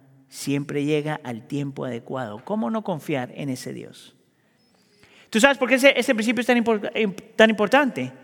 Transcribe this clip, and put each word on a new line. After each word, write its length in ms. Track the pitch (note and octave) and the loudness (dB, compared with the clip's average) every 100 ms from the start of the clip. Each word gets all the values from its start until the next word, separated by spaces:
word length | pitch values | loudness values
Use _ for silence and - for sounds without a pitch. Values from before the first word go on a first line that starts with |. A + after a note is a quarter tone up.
| _ _ _ | _ _ _
siempre 560 | - - C#3+ C#3+ D3 | -10 -4 -4 -2 -4
llega 360 | C#3+ D3+ D3 D3+ | 0 0 -2 -6
al 240 | B2+ A#2 - | -8 -10 -8
tiempo 380 | C#3+ C#3+ C#3+ C3+ | -6 -6 -6 -8
adecuado. 580 | A#2 - C3+ A#2+ G#2+ | -8 -8 -8 -8 -10
¿Cómo 260 | - G#3+ A#3 | -8 -6 -4
no 140 | A3 | -4
confiar 480 | G#3+ D#3+ - D3 B2 | -6 -6 -4 -4 -6
en 160 | - C#3+ | -8 -8
ese 240 | B2+ C3 | -8 -8
Dios? 400 | C3 - - - _ _ _ _ _ _ _ _ _ _ _ _ | -12 -14 -18 -20 _ _ _ _ _ _ _ _ _ _ _ _
¿Tú 100 | A3 | 4
sabes 180 | C#4 C#4 | 4 4
por 120 | B3 | 2
qué 60 | B3+ | 4
ese, 220 | C4+ - | 6 4
ese 160 | A#3 | 2
principio 280 | A3+ A3 A#3+ | 0 0 0
es 60 | A#3+ | 2
tan 100 | A#3+ | 2
impor-, 340 | A3+ G#3+ G#3 - | 2 0 -2 -2
im-, 200 | G#3+ F#3 - - | -2 -4 -4 4
tan 140 | A3 | 4
importante? 640 | G3+ G#3 C4 C#4 D#3 B2+ - | 4 2 4 2 -2 -8 -10